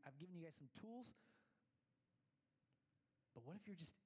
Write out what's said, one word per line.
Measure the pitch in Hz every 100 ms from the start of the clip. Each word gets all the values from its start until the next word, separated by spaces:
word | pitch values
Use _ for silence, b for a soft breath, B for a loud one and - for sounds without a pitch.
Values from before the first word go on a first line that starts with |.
I've | 143 139
given | 180 175
you |
guys | 165 -
some | 135 -
tools, | 214 240 233 - B B B B B - - - - - - - - - - - - - - - -
but | 123 120
what | 196
if |
you're | 208 180
just | 165 -